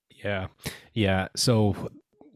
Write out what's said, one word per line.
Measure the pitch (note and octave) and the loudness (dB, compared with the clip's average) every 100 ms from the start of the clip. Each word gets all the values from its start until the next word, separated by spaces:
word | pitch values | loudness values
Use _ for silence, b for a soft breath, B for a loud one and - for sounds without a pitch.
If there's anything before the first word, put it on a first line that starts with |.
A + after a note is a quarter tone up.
| _ | _
Yeah. | - G2+ G2 F#2 - B B B | -10 -6 -4 -6 -12 B B B
Yeah. | A#2 G2 F#2+ F#2+ - | 0 2 2 0 -2
So, | - A2+ G#2 F#2 - - _ _ - | 0 2 2 0 -6 -14 _ _ -20